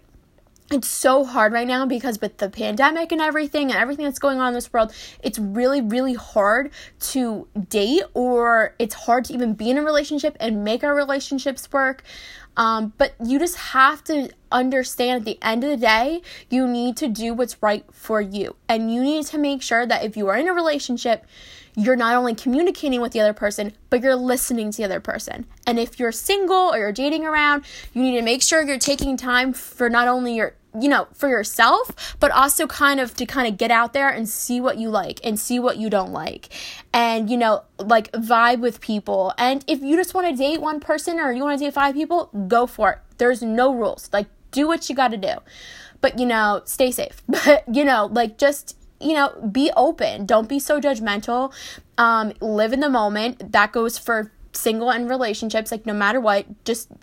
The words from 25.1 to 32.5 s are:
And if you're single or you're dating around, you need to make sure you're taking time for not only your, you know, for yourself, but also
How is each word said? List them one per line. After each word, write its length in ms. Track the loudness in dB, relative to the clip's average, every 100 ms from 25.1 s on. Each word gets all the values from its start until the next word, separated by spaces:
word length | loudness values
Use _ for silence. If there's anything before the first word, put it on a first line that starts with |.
| -6 -6 -12 -14 -8 -2
And 120 | -2
if 200 | -2 -2
you're 140 | -4
single 580 | -4 -2 0 2 2 2
or 20 | 2
you're 160 | -2
dating 320 | -2 -2 -2
around, 400 | 0 2 2 2 -2 -16 -10
you 80 | -2
need 140 | 0 0
to 60 |
make 200 | 0 0
sure 200 | 2 2
you're 160 | 2 0
taking 380 | -2 0 -2 -4
time 380 | 0 2 2
for 340 | -2 -10 -4 0
not 180 | 2 2
only 280 | 2 -2
your, 200 | -2 -4 -6 _ -4
you 120 | 2
know, 180 | 2 0
for 160 | -2 0
yourself, 840 | 0 0 4 4 4 0 -8 -14 0
but 100 | 2
also 360 | 4 4